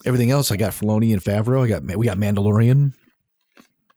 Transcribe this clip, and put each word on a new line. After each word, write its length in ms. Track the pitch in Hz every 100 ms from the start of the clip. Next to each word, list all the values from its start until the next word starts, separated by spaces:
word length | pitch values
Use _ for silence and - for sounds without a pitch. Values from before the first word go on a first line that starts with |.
everything 260 | - 123 120
else, 200 | 143 139
I 60 | 101
got 160 | 113
Filoni 400 | - 107 107 113
and 100 | 101
Favreau. 420 | - 101 107 131
I 40 | 120
got, 280 | 87 65 92
we 100 | 117
got 120 | 95
Mandalorian. 760 | 104 101 101 107 117 139 139 - _ _ _ _ _ _ _ _ _